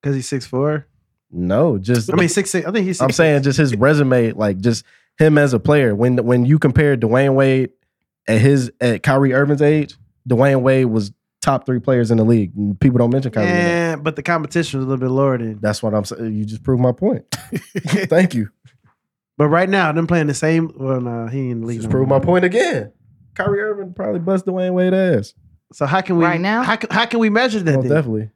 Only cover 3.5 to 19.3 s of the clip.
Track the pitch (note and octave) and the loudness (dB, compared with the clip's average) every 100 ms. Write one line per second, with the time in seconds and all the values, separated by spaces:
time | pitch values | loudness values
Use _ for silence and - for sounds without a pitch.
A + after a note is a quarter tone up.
3.5 | C3+ D3 A2 B2+ D3+ C#3 B2+ A#2 G#2 G#2 | 0 0 2 2 4 2 2 0 0 -2
4.5 | F#2+ G#2 A#2 - _ _ _ D#3 D3+ C#3+ | 0 0 -2 -6 _ _ _ 4 4 4
5.5 | B2 F2+ D3 B2+ G#2 B2 B2 A#2 B2 B2 | 2 2 2 2 2 0 0 2 2 4
6.5 | D3+ D3 B2 D3+ C3 A2+ B2 C#3 C3+ C3+ | 4 4 2 2 2 2 2 2 2 2
7.5 | C3 B2+ _ _ _ _ _ - A2+ B2+ | 2 -2 _ _ _ _ _ -2 2 4
8.5 | C#3 A#2+ - B2 G#2+ - C3+ C#3 B2+ C#3+ | 4 0 -2 -2 0 0 2 2 2 0
9.5 | C#3+ D3 D3+ D3 - _ _ - A#2+ C#3 | 2 2 2 -2 -10 _ _ -4 2 2
10.5 | C3+ B2+ C3 B2+ A2 G2+ - _ _ - | 2 2 2 2 0 -4 -10 _ _ -2
11.5 | C3+ - B2+ A#2 C3 A#2 A#2 A2 A#2 G2 | -2 -2 -4 0 0 2 2 4 2 0
12.5 | F2+ G#2 F#2+ C#3+ B2 A#2+ C3 C3+ A2 F3 | -4 -6 0 0 2 2 0 -2 -4 -2
13.5 | F3 F3 E3+ E3+ D#3 D3+ D3+ D3 E3+ D3 | 0 0 0 -2 -4 -6 -6 -4 -4 -2
14.5 | E3+ E3 C#3 C3 C3+ B2+ C3 C#3 B2+ A2+ | -4 -4 -4 -4 -4 -2 0 0 -2 -6
15.5 | G#2+ G#2+ G#2 A2+ G#2+ G2+ - A2+ G#2 G#2+ | -4 -4 -2 -2 -2 -4 -8 -6 -6 -6
16.5 | A2 - B2+ B2+ A#2+ G3 C4 - - - | -8 -4 0 0 0 -2 -4 -6 -14 -10
17.5 | - - G3 D3+ F3 F#3+ E3 F#3 B2 G#2+ | -12 -10 -10 -4 -4 2 2 2 0 -6
18.5 | _ _ _ _ _ _ _ _ | _ _ _ _ _ _ _ _